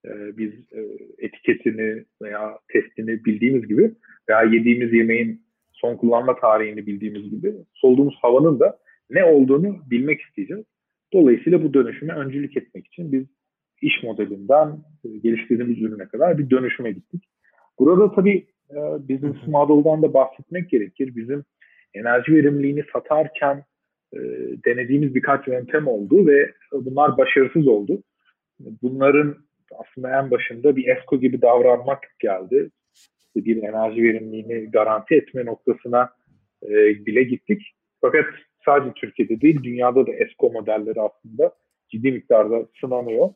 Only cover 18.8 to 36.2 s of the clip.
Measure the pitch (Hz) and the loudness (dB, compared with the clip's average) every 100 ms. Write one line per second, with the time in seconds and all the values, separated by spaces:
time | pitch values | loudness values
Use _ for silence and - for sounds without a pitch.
18.8 | 151 151 139 135 143 131 123 147 143 151 | -8 -8 -6 -6 -6 -8 -4 0 4 4
19.8 | 147 156 151 135 131 - - 175 175 123 | 4 2 2 2 0 -4 -12 -10 -2 -2
20.8 | 98 _ 131 120 117 143 143 _ _ _ | -2 _ -8 -8 -8 -10 -10 _ _ _
21.8 | _ 98 117 123 120 156 143 143 139 143 | _ -10 -2 -2 4 4 4 0 -2 -4
22.8 | 143 127 - 151 151 - 143 139 143 _ | -6 -10 -2 -2 -2 -2 -4 -4 -10 _
23.8 | _ _ _ - 62 64 62 64 - 120 | _ _ _ -12 -10 -10 -10 -6 -4 -4
24.8 | 123 139 147 127 - 139 135 127 123 151 | -2 0 0 -2 -2 -4 -2 -8 -4 -4
25.8 | 147 110 98 175 175 143 143 - _ 139 | -2 -4 2 4 6 4 2 -6 _ -8
26.8 | 127 135 147 - - - 127 165 139 107 | -6 0 2 2 2 2 2 2 4 2
27.8 | 104 196 _ _ _ _ _ _ - 110 | 0 -6 _ _ _ _ _ _ -20 -8
28.8 | 123 131 135 143 151 143 _ _ _ - | -8 0 2 4 2 -4 _ _ _ -20
29.8 | 117 - 127 135 135 123 - 117 139 131 | -20 -14 -4 -4 0 -2 -4 -2 0 0
30.8 | 127 127 - 135 127 123 123 120 127 120 | 0 -2 -2 -2 0 2 4 6 4 2
31.8 | 123 110 - _ 110 92 92 127 160 _ | 0 -8 -10 _ -4 -4 -2 -2 -2 _
32.8 | _ _ _ _ _ 113 104 113 107 110 | _ _ _ _ _ -8 -2 -4 -4 -4
33.8 | 110 113 117 110 110 110 110 117 107 113 | -4 0 0 0 -6 -14 -10 -10 -2 0
34.8 | 107 110 - 156 - 127 120 110 - 120 | 0 -2 2 0 2 -10 -8 -6 -4 -4
35.8 | 123 120 123 _ | -2 0 0 _